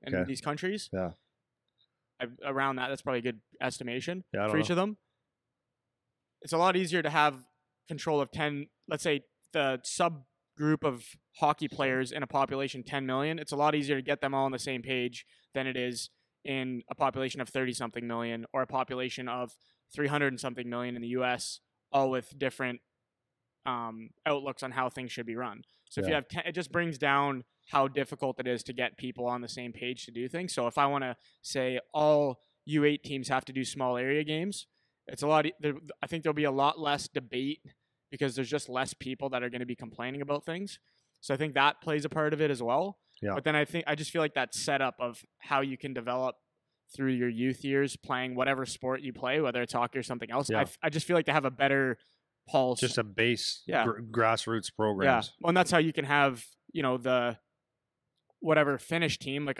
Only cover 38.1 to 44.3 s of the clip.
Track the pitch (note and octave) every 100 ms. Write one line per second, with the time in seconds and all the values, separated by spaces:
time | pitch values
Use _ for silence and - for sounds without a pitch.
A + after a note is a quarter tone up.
38.1 | C#3+ C#3 A#2+ A#2 C#3+ - B2+ C3+ - C3
39.1 | C3 C#3 B2+ B2 B2 B2 A#2 A2+ - B2
40.1 | C#3+ C#3+ D3 - F3 G3+ - _ _ _
41.1 | _ - C3 D#3 C#3 C#3+ - D#3+ D3+ C#3+
42.1 | D#3+ D3+ D3 D3+ B2+ A#2 C#3 G3 - _
43.1 | _ G#2 B2+ D#3 D3+ D3 E3+ D3+ D3+ D3+
44.1 | E3+ D3+